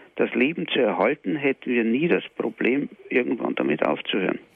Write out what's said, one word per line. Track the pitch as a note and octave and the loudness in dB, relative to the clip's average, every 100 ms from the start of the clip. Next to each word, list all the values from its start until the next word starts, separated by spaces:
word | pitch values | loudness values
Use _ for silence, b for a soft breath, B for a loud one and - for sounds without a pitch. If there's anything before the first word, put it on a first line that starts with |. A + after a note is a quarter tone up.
| B - | B -2
das | A2+ | 0
Leben | A#2 C3 F3 E3 | 2 0 0 -2
zu | C#3+ | 2
erhalten, | A2 F2 G#2 D3+ F#2+ D#3 | 2 4 2 2 -2 0
hätten | C#3 C3 C3 | 0 -2 -2
wir | A#2+ | 0
nie | A2+ B2+ E3+ | 2 2 2
das | F#2 - - | 0 0 -6
Problem, | A#2+ - - C3+ - - - | -6 -2 0 0 -4 -12 -2
irgendwann | - C#3 C3 - | -2 0 -2 -2
damit | - - - | -2 -2 0
aufzuhören. | - D2 - G#2+ F#2 - - | 0 -2 -2 -2 -2 -4 -6